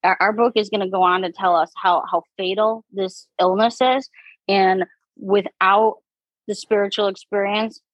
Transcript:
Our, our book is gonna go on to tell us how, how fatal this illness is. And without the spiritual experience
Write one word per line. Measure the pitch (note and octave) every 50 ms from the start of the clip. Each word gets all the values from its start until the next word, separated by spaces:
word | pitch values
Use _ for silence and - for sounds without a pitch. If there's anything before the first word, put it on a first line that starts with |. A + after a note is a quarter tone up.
Our, | - F3+ F#3 -
our | F3+ G#3
book | G#3+ A3 A#3 A#3+ A#3
is | A3 G#3 G3
gonna | - G3+ G3 F#3
go | G3 F#3
on | F#3 F3+ F3+ F#3
to | F#3 F3
tell | E3 - F#3+ F#3 F3
us | E3 D#3 - _
how, | - - F#3 F3 D#3 - -
how | F3+ E3+ - _ _
fatal | - F#3+ F#3 F#3+ G#3 G#3+ A3 A3 A3+ _ _
this | F#3 G3 F#3+ F#3 - - - _ _ -
illness | F3+ F#3 F#3 G3+ A3 A#3 - -
is. | C4 B3+ B3+ C4+ C4 - _ - - - - _ _ -
And | G3 G3 F#3+ F#3 F#3 F#3+ F#3 _ _ _ _ _ _ -
without | G#3+ F#3+ G3+ G3+ F#3 - _ _ F#3 F#3+ G3 G#3 A3 A3 G#3+ - _ _ _ _ _ _ _ _ _
the | - G#3
spiritual | - - _ A3 G#3 G3+ G3+ - - G#3 G3
experience | F#3+ - - _ G#3 G3+ G3 G3+ G#3 G#3+ A3 A3 A3 - _ _